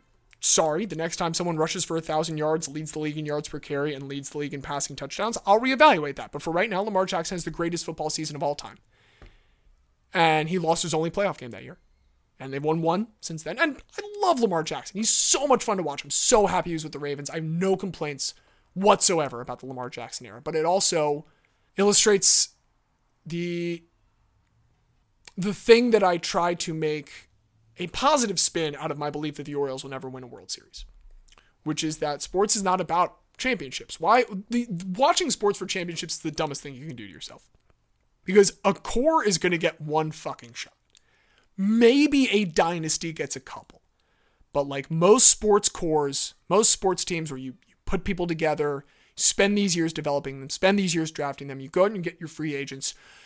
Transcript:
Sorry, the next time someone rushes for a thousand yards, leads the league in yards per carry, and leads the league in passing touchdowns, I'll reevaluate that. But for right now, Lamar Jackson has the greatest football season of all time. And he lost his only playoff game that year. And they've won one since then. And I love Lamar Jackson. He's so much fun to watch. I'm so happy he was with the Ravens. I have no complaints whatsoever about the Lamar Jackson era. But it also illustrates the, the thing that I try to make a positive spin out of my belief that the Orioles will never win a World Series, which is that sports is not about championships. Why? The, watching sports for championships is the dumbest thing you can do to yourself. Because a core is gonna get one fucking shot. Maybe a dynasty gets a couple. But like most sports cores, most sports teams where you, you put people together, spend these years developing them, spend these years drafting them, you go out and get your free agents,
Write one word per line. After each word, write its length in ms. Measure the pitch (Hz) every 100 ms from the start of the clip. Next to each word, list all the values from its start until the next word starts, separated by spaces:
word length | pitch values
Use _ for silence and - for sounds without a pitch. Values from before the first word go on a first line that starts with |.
| _ _ _ _
Sorry, 460 | - - 160 156 214
the 100 | 160
next 200 | 165 -
time 160 | 170
someone 240 | 165 175 160
rushes 280 | 160 190
for 120 | - 165
a 40 |
thousand 380 | 160 156 160 156
yards, 300 | 151 160 160
leads 240 | 151 156
the 60 | -
league 200 | 151 151
in 80 | 151
yards 220 | 147 147
per 120 | 151
carry, 340 | - 147 147
and 140 | 139 139
leads 220 | 139 139
the 80 | 151
league 160 | 147
in 80 | 143
passing 340 | 131 143 - 143
touchdowns, 420 | 139 - 214 233 -
I'll 140 | 214
reevaluate 560 | 262 262 302 196 147 135
that. 160 | 113
But 100 | 151
for 80 | 165
right 180 | 165 226
now, 120 | 185
Lamar 240 | 214 190 185
Jackson 300 | 175 170 185
has 80 |
the 60 | 165
greatest 340 | 160 170 165
football 260 | - 160 156
season 260 | 156 151 147
of 60 |
all 120 | 147
time. 240 | 143 101 110 _ _ _ _ - - _ _ _ _ _ _ _
And 360 | 185 165 156 156
he 100 | 185
lost 240 | 160 165
his 120 | 175
only 160 | 156 165
playoff 280 | 180 196 151
game 120 | 123
that 120 | 101
year. 160 | 127 185 _ _ _ _ _ _
And 140 | 135
they've 100 | 135
won 200 | 151 165
one 260 | 160 180 226 _
since 220 | - 160
then. 160 | 147 226
And 220 | 320 262 - -
I 40 | 415 415
love 200 | 392 285
Lamar 220 | 226 170
Jackson. 360 | 160 143 - 190
He's 100 | 220
so 380 | - - - 285
much 180 | 240
fun 120 | - 196
to 60 |
watch. 220 | 156 143
I'm 60 | 143
so 360 | - - 214 196
happy 240 | 180 170
he 40 |
was 100 | 165
with 80 | 151
the 60 | 143
Ravens. 320 | 147 143 143
I 60 | 160
have 80 |
no 320 | 160 165 190 185
complaints 580 | 196 160 151 143 - - _ _ _
whatsoever 680 | 180 196 196 - 170 139 120
about 200 | 123 123
the 60 | 131
Lamar 220 | 127 123
Jackson 380 | - 113 - 117
era. 160 | 110
But 140 | - 156
it 80 |
also 640 | 160 185 - 165 151 147 - _ _ _ _ -
illustrates 720 | 202 196 - 107 - - - _ _ _ _ _ _ _
the, 580 | - 170 175 170 170 170 - _ _ _ _ _ _ _ _ _ _ _ _ _ - -
the 160 | 185
thing 380 | 190 - 233 247
that 100 | 220
I 160 | 190 175
try 340 | - 190 175
to 200 | 175 -
make 560 | 160 156 151 147 - - _ _ _ _ -
a 100 | 175
positive 500 | - 269 302 233 180
spin 380 | - 170 156 143
out 140 | 160
of 80 | 147
my 120 | 147
belief 260 | 147 151 143
that 100 | 151
the 80 |
Orioles 280 | 143 139 131
will 80 | 135
never 180 | 135 131
win 140 | 131
a 60 | 127
World 220 | 120 90
Series, 340 | - - - - - - - _ - _ _
which 180 | 151 151
is 160 | 160 151
that 240 | 151 143
sports 320 | - 175 214
is 80 | 220
not 180 | 190 185
about 360 | 170 165 175 - _ -
championships. 640 | 262 226 139 - - -
Why? 260 | 170 240 240 196 -
The, 180 | 240 240 170 190 185
watching 340 | 277 349 339
sports 280 | - 202 196
for 80 | 185
championships 480 | 190 175 165 175
is 60 | -
the 100 | 160
dumbest 320 | 147 156 139
thing 120 | 147
you 120 | 131 156
can 80 |
do 120 | 120 104
to 60 |
yourself. 360 | 73 - 135 - _ _ _ _ _ _ _
Because 340 | - 196 196 -
a 100 | 196
core 500 | - - 226 285 320
is 140 | 214 170
gonna 200 | 180 170
get 220 | 165 -
one 320 | 151 151 156
fucking 400 | 156 147 143 120
shot. 220 | 120 - _ _ _ _ _ _ _ _ -
Maybe 720 | 196 226 233 277 294 277 247
a 140 | 202
dynasty 680 | 202 151 170 175 160 - 170
gets 220 | 156 143
a 60 | 135
couple. 400 | - - - - _ _ _ _ _ _ _
But 160 | 143 143
like 220 | 139 135
most 360 | 160 180 226 -
sports 420 | - 214 208 -
cores, 640 | - 170 156 143 139 - - -
most 220 | 185 220
sports 340 | - 190 180
teams 280 | - 170 160
where 60 | 131
you, 160 | 131 127 _
you 80 | _ -
put 180 | 190
people 240 | 185 175 175
together, 560 | 160 156 147 147 143 - _ _ -
spend 420 | - - 196 208
these 160 | 202
years 180 | 170 165
developing 460 | 160 147 143 139 135
them, 100 | 135
spend 300 | - 190 202
these 160 | 185
years 160 | 165 160
drafting 380 | 160 143 139 139
them, 100 | 135
you 100 | 135
go 160 | 180
out 60 | 196
and 140 | 214
get 160 | 170 170
your 80 | 156
free 260 | - 156
agents, 400 | 139 139 135 - - - -